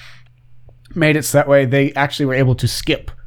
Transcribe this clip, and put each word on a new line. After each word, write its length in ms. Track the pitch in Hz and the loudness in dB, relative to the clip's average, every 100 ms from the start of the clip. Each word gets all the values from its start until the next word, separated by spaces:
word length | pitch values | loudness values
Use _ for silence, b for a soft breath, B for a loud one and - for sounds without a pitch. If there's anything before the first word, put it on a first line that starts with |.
| B B - _ - - - - - 180 | B B -20 _ -20 -20 -20 -20 -12 -2
made 200 | 156 151 | 0 0
it 80 | |
so 140 | 135 143 | 2 0
that 100 | 143 | 4
way 160 | 139 | 4
they 280 | 131 139 139 | 4 2 0
actually 320 | 135 139 - 139 | 0 -4 -2 -2
were 80 | |
able 200 | 131 127 | 0 0
to 140 | 123 120 | 0 -2
skip 420 | - - 147 - - | -4 -4 -4 -6 -18